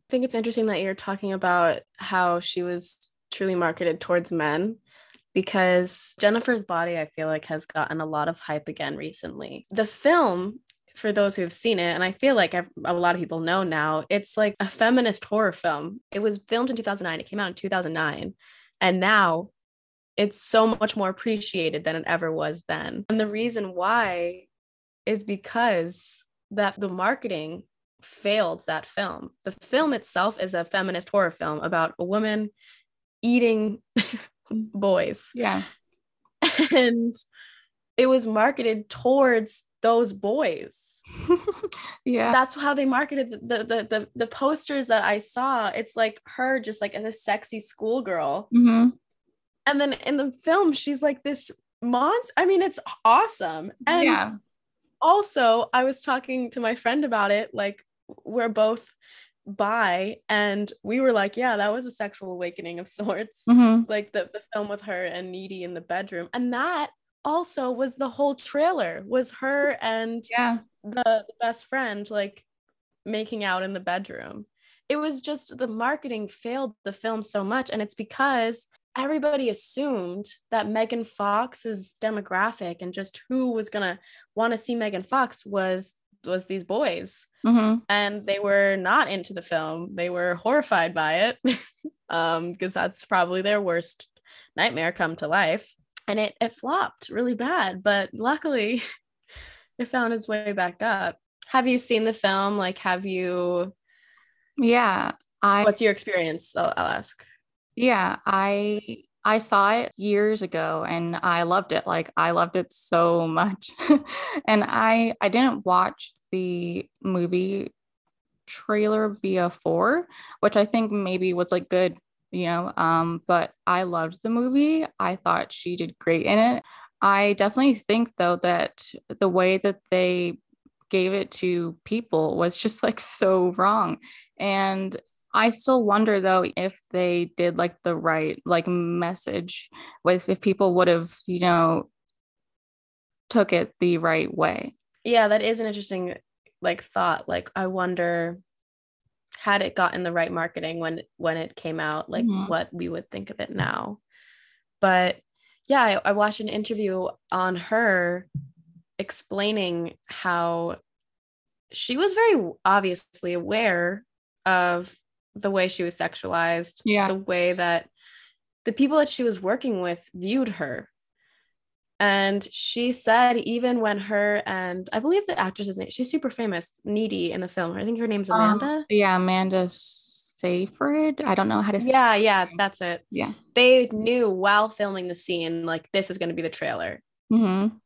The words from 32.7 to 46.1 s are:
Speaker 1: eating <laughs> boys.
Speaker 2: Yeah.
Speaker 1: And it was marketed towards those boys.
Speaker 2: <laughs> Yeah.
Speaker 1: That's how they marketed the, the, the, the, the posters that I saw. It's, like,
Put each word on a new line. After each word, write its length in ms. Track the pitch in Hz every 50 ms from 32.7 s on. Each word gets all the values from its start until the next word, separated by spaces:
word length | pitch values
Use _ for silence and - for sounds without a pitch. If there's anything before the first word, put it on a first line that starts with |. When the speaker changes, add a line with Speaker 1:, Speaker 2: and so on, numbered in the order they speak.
| - _ _ _ _ _ _ _ _ _
Speaker 1:
eating 600 | - 240 240 247 240 226 220 214 214 214 208 - _ _ -
<laughs> 560 | 233 - - - - - - _ _ _ -
boys. 800 | 220 220 220 214 - 202 202 196 185 175 - - - - - - -
Speaker 2:
Yeah. 280 | 240 233 202 190 - 196 - - _ _ _ _ _ _ _ _ _ _ _ _ _ - - - - 311 - 339
Speaker 1:
And 400 | 269 247 240 233 233 233 240 233 - - _ _ - - - - _ _ _ _ _ _ _ _
it 100 | - 254
was 200 | 262 262 254 226
marketed 640 | 220 220 214 220 277 277 - 233 226 220 214 214 -
towards 720 | - - - 254 262 277 269 254 240 220 220 214 - - - _ _ _
those 320 | - 226 233 233 240 202 196
boys. 840 | 196 202 202 240 302 294 185 156 - - - - - - - - - _ - - - -
Speaker 2:
<laughs> 120 | - 349 349 - 415 - - - - - - - - - - -
Yeah. 260 | 254 247 226 226 240
Speaker 1:
That's 220 | 233 254 262 262 -
how 220 | 294 285 285 285
they 100 | 285 269
marketed 460 | 269 254 254 294 285 294 277 254 233
the, 80 | 220 208
the, 180 | - 233 240 214 226
the, 240 | 233 233 226 220 220
the, 200 | 220 214 208 - -
the 120 | 247 233
posters 600 | 226 - - 277 285 311 311 - - 285 277 247
that 160 | 226 226 214 185
I 140 | 190 208
saw. 520 | 208 208 - - 247 254 269 262 233 214 185
It's, 260 | - - 220 - -
like, 260 | 233 226 214